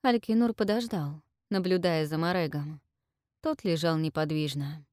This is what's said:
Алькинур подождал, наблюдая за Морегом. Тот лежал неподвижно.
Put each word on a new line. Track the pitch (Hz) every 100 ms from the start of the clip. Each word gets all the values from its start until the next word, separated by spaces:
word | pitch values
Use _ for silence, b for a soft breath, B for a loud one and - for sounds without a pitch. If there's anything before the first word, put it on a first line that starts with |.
Алькинур | 254 240 - 220 233
подождал, | 226 208 214 233 190 143 151 _ _ _
наблюдая | 196 180 185 175 160 151
за | 156
Морегом. | 165 180 156 147 147 156 _ _ _ _ _ _
Тот | 320 311
лежал | 196 160 165 160
неподвижно. | 160 156 156 156 151 139 143 156 143